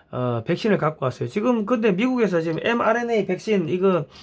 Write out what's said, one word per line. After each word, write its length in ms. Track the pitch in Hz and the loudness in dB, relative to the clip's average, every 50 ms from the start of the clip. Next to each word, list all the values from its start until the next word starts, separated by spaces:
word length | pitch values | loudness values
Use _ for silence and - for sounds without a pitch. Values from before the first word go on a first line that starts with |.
| _ _ | _ _
어, 320 | - 120 123 123 120 117 113 | -6 -4 -2 -2 -2 -2 -2
백신을 320 | - 175 175 - 220 196 156 | -2 -4 0 2 0 2 2
갖고 260 | 151 156 156 - 143 | 2 -2 -2 -2 -4
왔어요. 240 | 127 123 - 127 120 | -4 -4 -4 -8 -6
지금 380 | - 208 214 254 247 226 208 | -4 -2 0 0 0 0 0
근데 260 | 196 254 240 220 233 185 | 0 0 2 2 2 2
미국에서 480 | 175 233 254 254 247 226 190 185 170 | 2 0 0 2 2 0 2 2 0
지금 180 | 160 170 160 - - | 0 0 -2 -2 0
엠알엔에이 640 | - 233 240 190 202 226 240 240 233 233 214 196 | 0 0 2 2 2 2 0 0 0 0 0 0
백신 420 | - 185 156 - 214 214 196 165 151 | 0 -2 -4 -2 0 0 0 0 0
이거 380 | 165 185 185 196 185 165 147 - - - | 0 2 2 2 2 2 0 -4 -10 -20